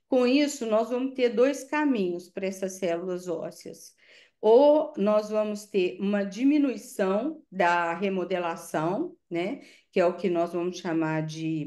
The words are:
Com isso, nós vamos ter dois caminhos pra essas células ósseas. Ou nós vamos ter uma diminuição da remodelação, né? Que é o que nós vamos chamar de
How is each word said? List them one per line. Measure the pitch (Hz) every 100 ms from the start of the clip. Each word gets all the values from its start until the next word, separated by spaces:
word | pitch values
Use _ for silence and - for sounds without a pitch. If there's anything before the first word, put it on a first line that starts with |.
| _
Com | 254 247
isso, | 269 285 - 226
nós | 214 226
vamos | 247 269 -
ter | 240
dois | 214 262 285 -
caminhos | 302 302 233 180 175 -
pra | - 190
essas | 190 190
células | 190 180 170 185 180 180
ósseas. | 160 165 175 - - - _ _ - _ _
Ou | 214 233 294 302 302 -
nós | 202 214 208
vamos | 214 214 208 -
ter | 196 180 -
uma | 196 202
diminuição | 196 190 269 294 277 214 - - 190 196 277 - -
da | 185 175 175 170
remodelação, | 175 196 190 175 180 175 165 - 165 160 208 349 - _
né? | 170 185 277 - - _ -
Que |
é | 175
o | 185
que | 196
nós | 170 170
vamos | 180 175 180
chamar | 185 165 160 156 156
de | 156 160 160